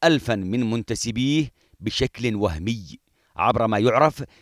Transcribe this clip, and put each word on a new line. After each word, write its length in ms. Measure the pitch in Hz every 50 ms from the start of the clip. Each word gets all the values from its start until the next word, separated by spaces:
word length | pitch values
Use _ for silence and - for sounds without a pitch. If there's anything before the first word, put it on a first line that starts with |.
| -
ألفًا 300 | 170 160 135 - - 117
من 360 | 101 95 92 104 123 123 113
منتسبيه 800 | 110 117 107 - 117 98 - 117 110 117 127 135 147 156 151 123 - _ _ _ _ -
بشكل 540 | 87 110 - - 135 123 - - 120 120 110
وهمي 640 | 101 101 98 80 80 85 107 117 113 95 76 - - _ _ _ _ _ _ _
عبر 300 | - 92 110 120 110 117
ما 120 | 110 110 104
يعرف 460 | 107 123 110 123 147 156 - - 143 - _ _